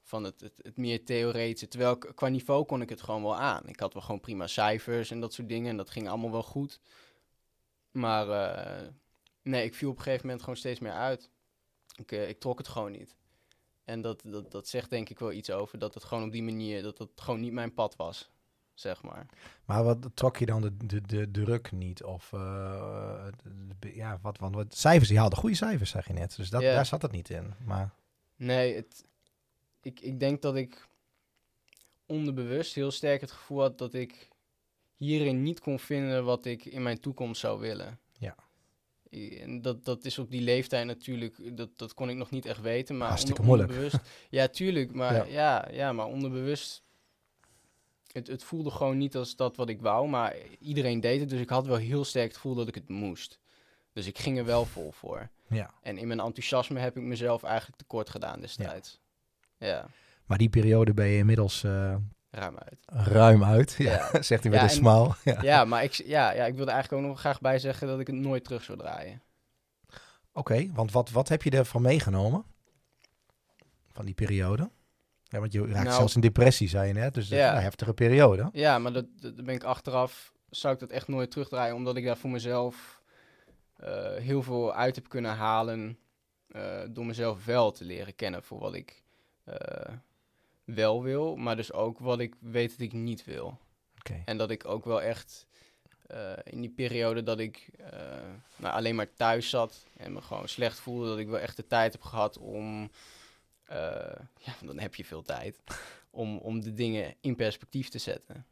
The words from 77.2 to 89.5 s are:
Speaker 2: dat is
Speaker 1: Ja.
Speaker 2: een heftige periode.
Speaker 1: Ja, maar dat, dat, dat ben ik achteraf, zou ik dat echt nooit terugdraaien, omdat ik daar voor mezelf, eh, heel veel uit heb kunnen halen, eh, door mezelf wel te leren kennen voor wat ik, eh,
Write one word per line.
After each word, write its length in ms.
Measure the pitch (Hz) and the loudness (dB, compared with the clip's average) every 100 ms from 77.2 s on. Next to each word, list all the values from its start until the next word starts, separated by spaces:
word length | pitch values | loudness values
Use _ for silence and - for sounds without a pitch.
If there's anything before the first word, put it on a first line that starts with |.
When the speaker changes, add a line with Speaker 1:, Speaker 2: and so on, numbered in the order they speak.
| 101 | 0
Speaker 2:
dat 100 | 139 | 6
is 60 | |
Speaker 1:
Ja. 120 | 131 104 | 6 6
Speaker 2:
een 60 | |
heftige 320 | 95 - 113 | 2 0 -4
periode. 540 | 107 117 135 139 95 151 | 4 8 10 10 8 0
Speaker 1:
Ja, 260 | 151 151 127 | 4 4 4
maar 140 | 120 | 2
dat, 140 | 123 123 - | -4 -6 -12
dat, 160 | 120 120 | -14 -10
dat 80 | |
ben 100 | 123 | -6
ik 100 | 127 | -4
achteraf, 680 | 131 127 - 127 127 - - _ _ | -2 -4 0 0 0 -4 -20 _ _
zou 240 | - 143 | -4 -2
ik 60 | 131 | -2
dat 100 | 120 | -4
echt 180 | 131 - | -8 -4
nooit 220 | 135 123 | -4 -4
terugdraaien, 440 | 151 139 127 120 | -6 -4 -2 0
omdat 220 | 120 127 127 | 0 -2 -2
ik 80 | |
daar 120 | 123 117 | -2 -2
voor 140 | 131 | -4
mezelf, 720 | 123 120 123 123 120 - - _ _ _ _ _ _ _ _ | -4 -2 0 -2 -6 -20 -20 _ _ _ _ _ _ _ _
eh, 380 | - 98 98 | -8 -6 -6
heel 280 | 101 123 139 | -6 -2 -2
veel 320 | 127 123 117 | -2 -2 0
uit 200 | - 127 | 2 0
heb 140 | 131 - | 0 -8
kunnen 260 | 127 113 | -6 -4
halen, 640 | 110 110 110 113 113 110 117 _ _ _ _ _ | -2 2 2 0 -4 -8 -12 _ _ _ _ _
eh, 320 | 104 98 95 95 | -10 -8 -8 -10
door 160 | 113 117 | -8 -6
mezelf 380 | 117 117 101 | -2 -2 -2
wel 280 | 107 120 107 | 0 4 4
te 120 | - | 2
leren 300 | 87 87 98 | -12 -10 -10
kennen 280 | - 101 90 | -6 -6 -6
voor 160 | - 110 | -10 -8
wat 160 | 104 | -8
ik, 280 | 90 87 - _ _ _ _ | -8 -14 -20 _ _ _ _
eh, 480 | - | -16